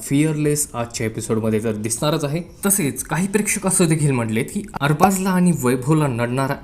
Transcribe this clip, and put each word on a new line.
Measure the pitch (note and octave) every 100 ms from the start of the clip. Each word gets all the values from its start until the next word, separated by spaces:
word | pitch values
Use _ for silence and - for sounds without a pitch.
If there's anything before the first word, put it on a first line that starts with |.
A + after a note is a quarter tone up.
फिअरलेस | - C#3+ D#3 D3+ D3 D3 -
आजच्या | B2 A#2 - A2+
एपिसोडमध्ये | A2+ A2 A2 A2 A2
तर | A2+
दिसणारच | G#2 A2 - D3+ D#3+
आहे. | C#3+ D#3+ F3 - G3
तसेच | G3 D3 -
काही | - D#3 G3
प्रेक्षक | G#3+ G#3+ G3+ F#3+
असं | F3+ E3+
देखील | D#3 D3
म्हटलेत | C3 A2+ A2 -
की, | G#3 - -
"अरबाजला | C#3+ D3+ F#3 F#3+ F#3+
आणि | F#3 F3+ C#3+
वैभवला | B2 C3 B2 D#3 D3
नडणारा | A#2 A#2+ B2+ C3+ C#3